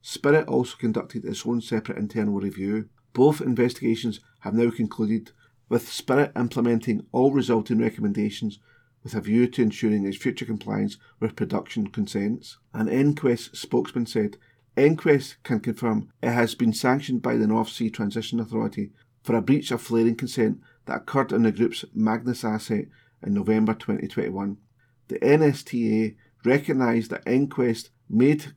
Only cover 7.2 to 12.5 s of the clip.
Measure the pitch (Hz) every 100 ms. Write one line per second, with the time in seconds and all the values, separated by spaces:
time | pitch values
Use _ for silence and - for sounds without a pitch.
7.2 | 135 139 123 113 104 110 107 - 104 104
8.2 | 104 - 110 - _ _ _ _ 123 110
9.2 | 104 117 123 135 110 - 110 107 98 95
10.2 | 127 - 117 107 110 104 101 - _ -
11.2 | 110 - - 143 - 226 - 226 196 101
12.2 | 101 120 -